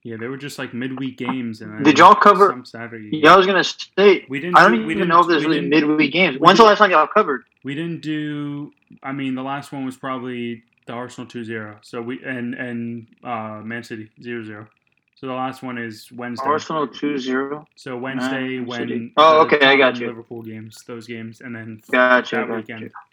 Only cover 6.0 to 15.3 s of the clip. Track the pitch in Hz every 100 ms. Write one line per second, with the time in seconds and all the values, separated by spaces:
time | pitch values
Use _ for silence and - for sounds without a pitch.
6 | 151 151 185 131 160 196 220 202 208 170
7 | 156 208 196 131 _ _ 131 139 170 165
8 | 143 156 151 147 147 143 147 _ _ -
9 | 139 139 135 131 131 139 139 143 131 131
10 | 139 131 127 123 120 117 _ _ _ 120
11 | 123 - 117 120 110 113 107 104 _ 127
12 | 117 131 135 127 120 131 127 117 117 117
13 | 113 _ 127 117 110 107 107 117 117 113
14 | 107 _ 120 120 110 107 113 _ _ _
15 | _ _ 135